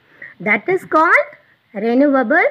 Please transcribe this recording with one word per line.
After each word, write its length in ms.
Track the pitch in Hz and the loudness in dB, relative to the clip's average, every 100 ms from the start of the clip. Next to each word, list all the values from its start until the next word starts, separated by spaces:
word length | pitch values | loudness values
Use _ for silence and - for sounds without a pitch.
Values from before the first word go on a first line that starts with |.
| _ - - - | _ -20 -20 -10
that 280 | 185 208 269 | -4 -4 -2
is 160 | 370 | -6
called 300 | - 311 330 480 587 - _ _ _ | -2 0 2 2 -2 -10 _ _ _
renewable 720 | 202 226 247 294 269 226 320 508 | -8 -2 2 2 2 0 0 0